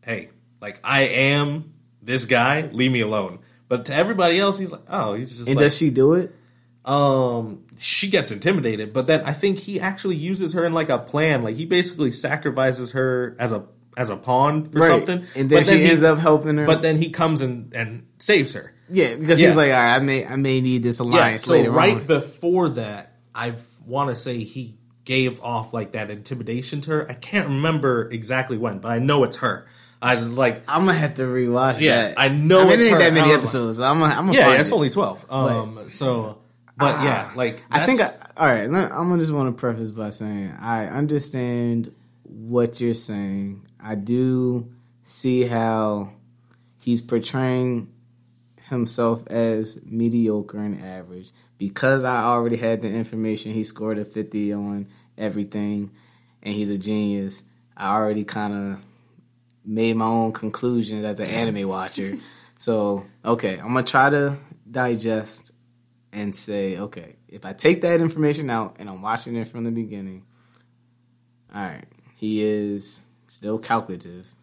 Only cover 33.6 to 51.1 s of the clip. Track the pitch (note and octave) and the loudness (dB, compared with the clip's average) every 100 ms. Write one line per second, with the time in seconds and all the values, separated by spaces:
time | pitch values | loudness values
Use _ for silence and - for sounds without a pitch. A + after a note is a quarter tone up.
33.6 | A#2 A2+ B2+ D#3 D#3 B2 F#3 C4+ - C3 | 0 0 2 4 2 2 4 6 8 6
34.6 | D3+ A3+ C#3+ F#3+ C3 F#2 - C3+ B2+ A#2 | 4 2 0 0 -2 -4 -6 -2 0 0
35.6 | A2 A2 G#2 - C3+ A#2+ A2 G#2 _ _ | -4 -12 -12 -4 -2 -2 -4 -12 _ _
36.6 | _ - C#3 D3 C#3+ A2 - B2+ A#2+ A2 | _ 0 0 2 0 0 -4 -4 -4 -4
37.6 | - - E3 C4 G3+ - - - D3+ A#2 | -2 0 2 2 0 -2 -20 0 2 2
38.6 | G#2+ F3 E3+ - F3 F3 D#3+ D3 C3 A#2+ | 2 0 0 -2 0 0 0 0 -2 -2
39.6 | B2+ A2+ A2+ G#2+ G#2+ G2+ G#2+ G#2 F#2+ - | -4 -4 -8 -8 -10 -8 -8 -6 -8 -10
40.6 | A2 A2+ G2+ A#2 D3 D3 C#3 C3 B2 A#2+ | -6 -4 -4 -4 -2 -2 -4 -6 -4 -2
41.6 | A#2+ A#2 A2+ - _ _ - A2 A2+ A#2+ | -2 -2 -4 -12 _ _ -20 -18 -2 0
42.6 | A#2 A#2+ A#2+ A#2 - G#2 G2+ G2 G2 G2 | 0 0 -2 -2 -6 -6 -6 -6 -6 -10
43.6 | - _ G#2+ G#2+ G2+ B2 B2+ B2+ B2+ B2 | -18 _ -10 -8 -2 0 0 0 -2 -4
44.6 | A#2 - _ _ - - C3 B2+ A#2+ A#2 | -8 -18 _ _ -8 -4 0 0 0 0
45.6 | A2+ A2 A2 G#2 G2+ - _ _ _ _ | 0 0 0 -2 -8 -14 _ _ _ _
46.6 | _ _ - A#2 A#2+ A#2 A#2 C3+ B2+ B2+ | _ _ -2 -2 0 -4 -2 -4 -2 0
47.6 | B2+ A#2+ - _ _ _ _ _ _ _ | -2 -4 -8 _ _ _ _ _ _ _
48.6 | - B2+ A#2 - A#2 A#2 A#2+ A#2 A2+ A2 | -8 -4 -2 0 0 0 -4 -2 0 0
49.6 | A2 - - A2+ A#2 A#2 A2+ G#2+ G2+ G#2 | -4 -10 -10 -4 0 2 0 0 -4 -8
50.6 | G#2 G2 F#2 F#2 F2+ | -8 -8 -12 -14 -16